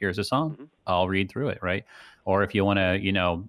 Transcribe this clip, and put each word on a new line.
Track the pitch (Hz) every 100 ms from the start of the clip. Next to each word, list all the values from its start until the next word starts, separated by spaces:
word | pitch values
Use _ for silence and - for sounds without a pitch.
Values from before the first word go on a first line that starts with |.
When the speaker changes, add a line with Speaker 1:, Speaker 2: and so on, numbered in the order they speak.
Speaker 1:
"Here's | 101 92
a |
Psalm, | 101 131 156
Speaker 2:
Mm-hmm. | 151 143 _ -
Speaker 1:
I'll | 90 92
read | 95 98
through | - 139
it," | 98
right? | 92 95 - - - -
Or | - 95
if | 98
you | 104
wanna, | 98 98 92 95
you | 101
know, | 95 90 87